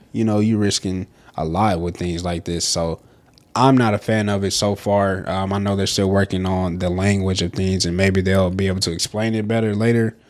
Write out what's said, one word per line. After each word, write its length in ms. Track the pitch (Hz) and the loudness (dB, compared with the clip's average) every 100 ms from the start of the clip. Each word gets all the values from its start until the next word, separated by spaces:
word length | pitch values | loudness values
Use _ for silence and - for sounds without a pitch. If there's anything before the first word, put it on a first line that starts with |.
| - | -8
You 140 | 113 110 | -2 0
know, 140 | 104 | 2
you 180 | 110 107 | 2 2
risking 500 | 101 - 98 92 90 _ - - | 0 0 -4 -6 -8 _ -14 -6
a 80 | 80 | -4
lot 340 | 87 107 85 | 0 2 0
with 160 | 87 - | -4 -4
things 280 | 87 85 87 | -6 -4 -4
like 180 | 85 87 | -6 -4
this. 200 | 85 - | -4 -2
So 340 | 87 82 80 - _ _ - _ 110 | -2 -2 -6 -12 _ _ -20 _ 4
I'm 220 | 131 131 | 6 6
not 160 | 113 | 4
a 40 | 101 | 0
fan 300 | - 110 104 | 0 0 0
of 160 | 101 | -2
it 80 | 95 | -2
so 240 | - 104 101 | 0 -2 -2
far. 520 | 104 101 98 95 - | 0 2 2 -2 -4
Um, 240 | 95 95 | -4 -2
I 60 | 101 | -2
know 160 | 101 98 | -2 0
they're 120 | 98 | 0
still 220 | - 95 | 0 2
working 360 | 98 98 92 92 | 2 2 0 0
on 340 | 92 90 90 | 0 -2 -2
the 100 | 90 | -2
language 520 | 92 101 98 95 92 | 0 2 2 0 -2
of 120 | 87 | -2
things, 320 | - 95 92 87 | -2 -2 0 -2
and 100 | 90 | 2
maybe 260 | 98 95 | 2 2
they'll 280 | 92 95 92 | 2 2 2
be 180 | 92 98 | 0 -2
able 140 | 92 | -2
to 100 | 87 | -4
explain 420 | 82 - 104 113 | -4 -6 -4 -2
it 140 | 110 104 | -2 0
better 260 | 113 110 101 | 0 0 2
later. 420 | 117 117 113 - | 2 4 2 -4